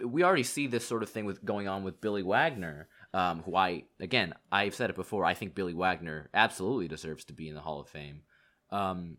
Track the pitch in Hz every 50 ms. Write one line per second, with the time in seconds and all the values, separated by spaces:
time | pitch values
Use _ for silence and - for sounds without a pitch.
0 | 120 123 123 160 180 180 190 147 120 - - 143 143 127 120 113 - - 120 110
1 | 107 - - 113 104 101 95 - 104 110 104 104 101 98 95 98 98 92 - -
2 | - 107 104 101 92 92 104 127 156 165 135 101 87 82 76 73 - - _ -
3 | - _ - 92 90 87 85 82 82 92 82 95 92 90 87 73 - _ _ -
4 | 90 87 127 120 95 82 - - _ _ - 101 101 101 - - 120 107 85 90
5 | 90 - 107 98 90 85 90 - 110 92 - 101 95 87 82 85 90 92 90 80
6 | 85 80 78 76 73 - - 101 113 110 - - 92 104 139 117 87 78 78 -
7 | - 80 76 - - - 69 - 80 78 76 73 76 80 76 73 73 - - 76
8 | 73 71 73 73 - _ _ _ _ _ _ _ _ _ 98 101 98 92 90 90
9 | 87 82 78